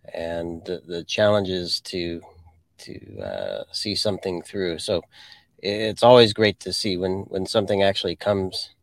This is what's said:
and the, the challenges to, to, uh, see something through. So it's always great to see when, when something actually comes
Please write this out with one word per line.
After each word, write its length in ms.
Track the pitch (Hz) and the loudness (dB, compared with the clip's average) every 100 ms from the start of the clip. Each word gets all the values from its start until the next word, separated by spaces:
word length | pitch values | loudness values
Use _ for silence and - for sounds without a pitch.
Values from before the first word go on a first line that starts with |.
| - | -14
and 520 | - 82 85 85 85 | -10 -6 -6 -6 -10
the, 180 | 92 90 80 | -8 -10 -8
the 180 | 85 | -10
challenges 760 | 82 - 104 104 92 92 87 - | -6 0 2 2 0 -4 -4 -8
to, 380 | - 95 85 85 - - - _ _ _ | -6 -6 -6 -8 -12 -20 -20 _ _ _
to, 400 | - - - 50 | -18 -18 -16 -12
uh, 440 | 50 50 50 50 - | -10 -8 -8 -8 -10
see 220 | - 107 | -8 -6
something 480 | 95 107 95 98 87 | -2 -2 -2 -4 -6
through. 360 | - 101 90 80 | -8 -4 -4 -4
So 240 | - 92 - - - - _ _ | -2 -2 -4 -20 -20 -20 _ _
it's 440 | - 104 110 104 | -4 -2 -2 4
always 300 | 120 123 117 | 8 10 8
great 280 | 101 110 95 | 6 2 2
to 120 | - | -6
see 240 | 90 - 90 | -4 -2 -2
when, 240 | 92 95 98 | -2 -4 -4
when 180 | 98 92 | -6 -2
something 360 | 113 98 104 | -2 0 2
actually 340 | 98 98 95 85 | 2 2 -4 -4
comes 540 | - 101 95 - - _ | 0 0 0 -6 -12 _